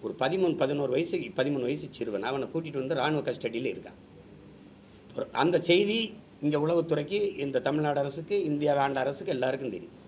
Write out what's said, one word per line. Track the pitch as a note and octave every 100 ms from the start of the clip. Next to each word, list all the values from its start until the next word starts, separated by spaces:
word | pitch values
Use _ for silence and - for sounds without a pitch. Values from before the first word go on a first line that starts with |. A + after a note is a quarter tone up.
ஒரு | A2 -
பதிமூணு, | C3+ F#3+ F#3 D#3
பதினோரு | C3+ D3 C#3
வயசு, | B2+ E3+ E3+
பதிமூணு | A#2 - C3+ C#3
வயசு | B2 D3 -
சிறுவன், | - A2+ G2+
அவனை | A2 C3+ B2
கூட்டிட்டு | E3 D#3+ C#3
வந்து | C3 D3+
இராணுவ | C3+ D3+
கஸ்டடியில | C3 A#2+ A#2+ A#2 B2
இருக்கான். | F#2 - - - - - - - - - - - - - B2 -
அந்த | - D3+ F3
செய்தி | E3+ F3 G3+ A3+ A3 - - -
இங்க | D3 D3
உளவுத்துறைக்கு, | D#3 E3+ E3 D3+ D3 G3+ G3+ -
இந்த | C#3 C3
தமிழ்நாடு | C3+ D3+ D3+ C#3+
அரசுக்கு, | C#3 C#3 D#3 G3+
இந்தியா | E3 D3 D3 C#3+
ஆண்ட | C#3 C3+
அரசுக்கு | C3 C#3 F3+
எல்லாருக்கும் | C3 C3 C3+ C3 F#2
தெரியும். | - -